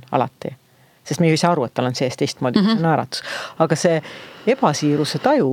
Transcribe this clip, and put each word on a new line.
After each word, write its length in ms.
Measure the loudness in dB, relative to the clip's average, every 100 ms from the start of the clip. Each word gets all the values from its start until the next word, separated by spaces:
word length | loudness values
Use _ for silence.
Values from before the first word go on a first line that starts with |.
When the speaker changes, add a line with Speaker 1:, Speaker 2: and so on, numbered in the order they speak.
| -4
Speaker 1:
alati. 380 | -2 -2 -4 -12 -12 _ _ _ _ -6
Sest 140 | 0
me 60 | 2
ju 80 | 4
ei 20 |
saa 140 | 2
aru, 80 | 2 0
et 60 |
tal 120 | -2 -4
on 80 |
sees 220 | -2 -4 -2
teistmoodi, 400 | -4 -2 -2 2
kui 80 | 2
see 80 |
Speaker 2:
Mhm. 80 | 2
Speaker 1:
naeratus. 380 | 2 0 -2 -8 -10 -10 -10 -2
Aga 140 | 0 2
see 240 | 2 0 -2 -12 -18 -6 -2
ebasiiruse 760 | 2 2 2 2 2 0 0
taju 240 | 2 2 2